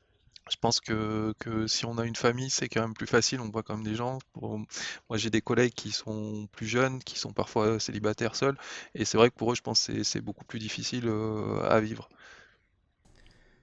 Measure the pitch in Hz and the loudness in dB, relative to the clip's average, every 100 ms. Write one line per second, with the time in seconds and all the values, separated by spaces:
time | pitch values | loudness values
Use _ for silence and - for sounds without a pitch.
0 | _ _ _ - - - 117 117 - 110 | _ _ _ -20 -10 -2 2 0 0 0
1 | 107 107 110 107 - 110 110 - 117 117 | 0 0 -2 -4 -4 -2 -2 -2 -2 -2
2 | 117 110 123 120 131 - 127 - 113 110 | -2 2 2 2 0 -2 0 0 0 -2
3 | 104 120 - 131 113 110 110 107 107 107 | 2 4 4 0 -4 -6 -6 -6 -4 -2
4 | 120 131 - - 110 107 110 - - - | -4 -6 -10 -10 -8 -6 -8 -8 -8 -10
5 | - 113 113 110 - 117 123 - - 104 | -4 -2 2 2 4 4 4 2 -6 -6
6 | - 110 107 107 107 - 110 117 131 131 | -6 -6 -6 -8 -10 -10 -2 2 2 0
7 | - - - 101 - - 107 113 - 107 | -8 -8 -4 -2 -2 2 2 2 -2 -2
8 | 104 107 117 - 135 139 - - - - | -2 0 -2 0 0 0 -6 -14 -10 -4
9 | 107 110 120 - 110 120 - 110 - 110 | 2 8 8 6 0 0 0 0 0 0
10 | 107 110 113 104 - 117 107 - 113 123 | -2 -2 -6 -10 -10 -8 -6 -6 -4 -2
11 | 117 107 110 107 104 104 107 107 110 110 | 0 0 -2 -2 -2 0 4 4 4 -2
12 | - - - - - _ _ _ _ _ | -12 -20 -20 -20 -20 _ _ _ _ _
13 | _ _ - _ _ _ | _ _ -20 _ _ _